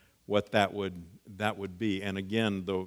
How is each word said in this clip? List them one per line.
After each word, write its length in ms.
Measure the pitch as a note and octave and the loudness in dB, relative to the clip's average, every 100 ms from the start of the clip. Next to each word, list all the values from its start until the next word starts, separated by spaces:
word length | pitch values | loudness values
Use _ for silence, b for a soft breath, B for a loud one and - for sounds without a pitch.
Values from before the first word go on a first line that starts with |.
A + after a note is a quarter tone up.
| b b - | b b 0
what 260 | G#2 - | 2 4
that 200 | G#2+ G2 | 2 2
would, 300 | G2+ F#2+ F2+ E2+ - - G2 | 2 -4 -6 -14 -20 -20 -4
that 200 | G#2+ G2+ | -2 -2
would 180 | G2 F2+ | -8 -2
be. 260 | A2 F#2+ | 0 0
And 140 | G2 G2 | 0 -4
again, 480 | F#2+ A2 A2 G2 | -2 0 2 0
the, 220 | F#2 F#2+ | 0 -2